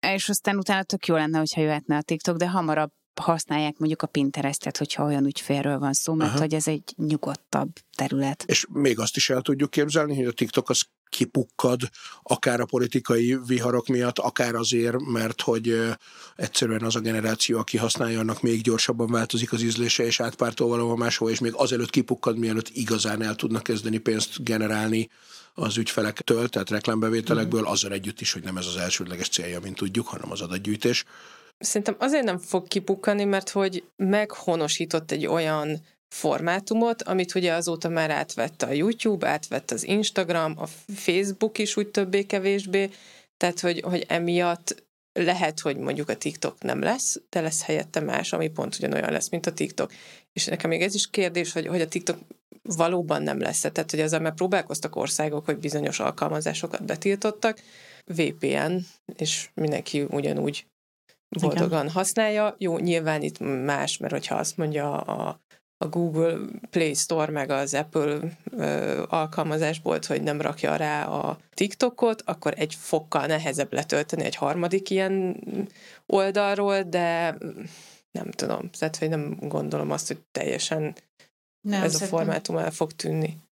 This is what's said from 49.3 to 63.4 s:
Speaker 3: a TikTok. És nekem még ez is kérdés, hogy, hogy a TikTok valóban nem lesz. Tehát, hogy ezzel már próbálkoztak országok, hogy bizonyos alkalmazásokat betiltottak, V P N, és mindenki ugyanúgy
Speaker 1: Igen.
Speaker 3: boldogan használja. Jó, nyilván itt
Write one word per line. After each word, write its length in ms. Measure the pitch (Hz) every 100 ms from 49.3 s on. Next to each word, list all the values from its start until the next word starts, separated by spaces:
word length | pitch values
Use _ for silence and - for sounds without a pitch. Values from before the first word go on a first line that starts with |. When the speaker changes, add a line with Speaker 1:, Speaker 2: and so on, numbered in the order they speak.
| 170 165
Speaker 3:
a 80 |
TikTok. 380 | 160 - - 135 - - - _
És 120 | - -
nekem 240 | - 165
még 120 | 165
ez 120 | 185 202
is 140 | -
kérdés, 420 | - 180 170 165
hogy, 160 | 165 160
hogy 140 | 180
a 60 | 160
TikTok 300 | - - 170 - - _ - - 170
valóban 480 | 165 180 156 147
nem 160 | 151 139
lesz. 220 | - -
Tehát, 300 | - 156 160
hogy 80 | 151
ezzel 200 | 156 160
már 140 | 160
próbálkoztak 640 | 160 185 190 - 160 160 -
országok, 500 | 143 - 156 147 151
hogy 120 | 147
bizonyos 420 | 151 147 147 143
alkalmazásokat 840 | - - 147 156 156 156 170 - -
betiltottak, 760 | 160 196 202 214 214 226 220 - - - - -
V 160 | 170
P 220 | 151 156 139 139 151
N, 60 | 180 180 - - -
és 340 | 156 - -
mindenki 480 | - 156 151 - 147 143
ugyanúgy 560 | 143 147 147 147 147 - _ _ _ _ _ _ 175
Speaker 1:
Igen. 120 | 170
Speaker 3:
boldogan 400 | 165 160 160 147
használja. 640 | 170 190 - 214 214 214 -
Jó, 200 | 185 165
nyilván 440 | 175 170 160 156
itt 180 | 151 156